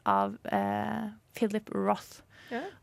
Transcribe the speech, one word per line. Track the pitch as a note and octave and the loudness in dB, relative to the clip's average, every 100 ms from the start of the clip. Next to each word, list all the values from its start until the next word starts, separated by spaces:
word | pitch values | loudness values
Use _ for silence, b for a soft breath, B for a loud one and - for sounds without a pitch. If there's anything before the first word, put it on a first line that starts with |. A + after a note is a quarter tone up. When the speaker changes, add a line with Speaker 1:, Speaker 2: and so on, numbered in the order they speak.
| G#3 | 2
Speaker 1:
av, | G3 G3+ G#3+ - | 4 2 -2 -2
eh, | G3 G3+ G#3 G#3+ A3 G#3+ A3 _ - | 0 0 0 -2 -2 -4 -10 _ -2
Philip | G#3+ G#3+ G#3+ | 0 0 -2
Roth. | G3 G3 G3+ - - - B B | 0 2 2 -2 -20 -20 B B
Speaker 2:
Ja. | A#3+ F#4 B | -8 -8 B